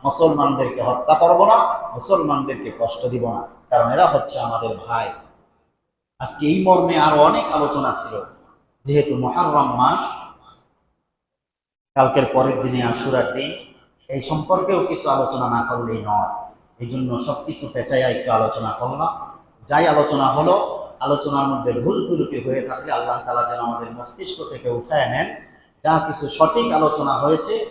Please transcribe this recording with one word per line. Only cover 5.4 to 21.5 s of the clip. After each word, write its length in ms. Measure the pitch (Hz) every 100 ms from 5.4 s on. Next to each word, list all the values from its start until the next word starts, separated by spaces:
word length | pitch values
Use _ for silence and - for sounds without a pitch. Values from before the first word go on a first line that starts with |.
| _ _ _ _ _ _ _ _
আজকে 240 | 127 - 147
এই 120 | 185
মর্মে 320 | 185 180 170 160 151
আরো 120 | 151 156
অনেক 180 | 202 156 156
আলোচনা 340 | 143 143 131 113
ছিল, 140 | - 107 92 - _ _ _ _ 135
যেহেতু 260 | 147 147 127
মুহররম 460 | 123 - 156 147 131 120
মাস, 220 | 127 - - - - - - _ _ _ _ _ _ _ _ _ _ _ _ _ _ 131
কালকের 300 | 131 143 123
পরের 240 | 131 135 127
দিনে 180 | 131 127 117
আশুরার 380 | 117 135 131 107
দিন, 180 | 127 143 175 - _ _ _ -
এই 120 | 139 -
সম্পর্কেও 500 | 156 - 185 185 180 -
কিছু 160 | 160 151
আলোচনা 360 | 135 135 131 120
না 120 | 117 120
করলেই 340 | 120 117 110 104
নয়। 220 | 104 104 - - _ _ _
এই 60 | 120
জন্য 200 | 131 127 123 131
সবকিছু 380 | 139 - - 135
পেঁচাইয়া 360 | 127 117 131 127
একটু 140 | 113 123 110
আলোচনা 320 | 110 - 113 -
করলাম। 320 | 123 139 165 - - - _ _ -
যাই 160 | 143 170
আলোচনা 320 | 151 147 143 135 151
হলো, 180 | 165 196 - - - -
আলোচনার 460 | 139 143 147 139
মধ্যে 240 | 135